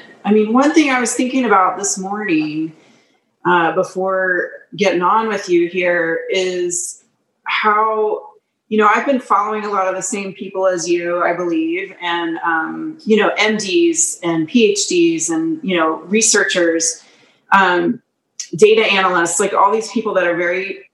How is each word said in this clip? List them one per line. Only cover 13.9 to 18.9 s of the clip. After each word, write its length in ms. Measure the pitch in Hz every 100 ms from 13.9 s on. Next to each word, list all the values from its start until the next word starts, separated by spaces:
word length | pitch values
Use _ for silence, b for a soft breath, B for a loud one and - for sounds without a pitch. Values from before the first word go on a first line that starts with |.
| 160 - -
and 260 | 170 165 156
P 240 | 247 214
H 160 | 208 -
Ds 400 | 180 170 165 160
and, 320 | 160 165 156
you 140 | 185 175
know, 200 | 160 160 175
researchers, 1000 | 214 220 208 190 185 170 165 - - b b b b -
um, 480 | 196 190 175 175 - _ _ _ - - 156
data 300 | 208 220
analysts, 560 | 214